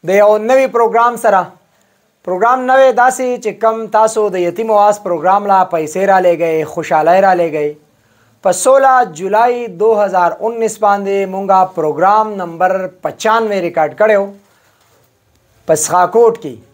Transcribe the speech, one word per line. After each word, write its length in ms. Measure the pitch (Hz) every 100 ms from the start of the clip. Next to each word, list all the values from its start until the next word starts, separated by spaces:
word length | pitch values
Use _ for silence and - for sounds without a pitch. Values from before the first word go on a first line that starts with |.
| 165
د 100 | 196
یو 180 | 208 214
نوي 280 | 220 262 262
پروګرام 420 | 240 226 233 240 240
سره. 180 | 233 196 170 - _ _ _ _ _ _ -
پروګرام 340 | 180 226 262 254
نوی 240 | 262 269
داسې 480 | 240 247 254 254 247
چې 60 | 220 185
کم 160 | 220 220 220 214
تاسو 320 | 220 220 208 185
د 80 |
یتیم 260 | 175 175 220
آواز 300 | 208 208 208 190
پروګرام 400 | 170 170 202 202
لا 60 | 196 185
پیسې 300 | 170 151 185 196
را 80 | 190 180
لېږئ، 380 | 165 165 160 151
خوشحالۍ 440 | - 156 160 156 185 196
را 60 |
لېږئ. 340 | 180 170 151 147 151 _ _ _ _ _ _
په 100 | 190 180
سولہ 320 | 262 269 269 254 185 156
جولای 360 | 190 208 240 240 233 170
دو 80 | 214 214
ہزار 340 | 202 185 175 -
انیس 360 | 214 233 226 214
باندې 380 | 214 202 196 196 190
مونږه 260 | 190 196 190 185 180
پروګرام 560 | 156 147 185 214 220 202
نمبر 340 | 175 165 185 190 185 _ 156
پچانوے 520 | - 220 226 220 196 175
ریکارډ 240 | 170 156 151
کړی 160 | 214 208
و 100 | 202 202 _ _ _ _ _ _ _ _ _ _ _ _ -
په 60 | 156 -
سخاکوټ 480 | 175 180 214 233 -
کې. 120 | 156 113 _